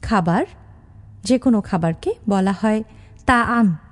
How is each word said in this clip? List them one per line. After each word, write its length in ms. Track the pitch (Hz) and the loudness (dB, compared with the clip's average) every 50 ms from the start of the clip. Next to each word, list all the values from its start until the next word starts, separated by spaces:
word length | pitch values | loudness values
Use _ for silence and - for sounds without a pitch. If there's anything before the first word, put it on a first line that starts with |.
| - | -4
খাবার, 420 | - 233 202 170 - 165 214 339 - - - - - - - - - - - - - - - - | 0 -2 0 0 0 0 -2 -2 -4 -10 -20 -20 -20 -20 -20 -20 -20 -20 -20 -20 -20 -20 -16 -2
যে 140 | - 247 254 | 0 0 2
কোনো 220 | - 262 233 208 | 2 2 2 2
খাবারকে 540 | 196 - - 175 160 165 165 - - 359 466 - - - | 0 -2 -4 -2 -2 -2 -4 -4 -6 -6 -6 -6 -4 -2
বলা 240 | 202 196 185 196 196 | 0 0 0 0 -2
হয় 320 | 180 - 220 214 220 220 - - - - - - - - | -2 -2 -2 -2 -2 -4 -8 -16 -20 -20 -20 -20 -8 0
তাআম। 500 | - 254 240 233 226 240 233 226 196 165 151 - - | 2 2 2 2 0 2 2 2 2 2 -2 -8 -20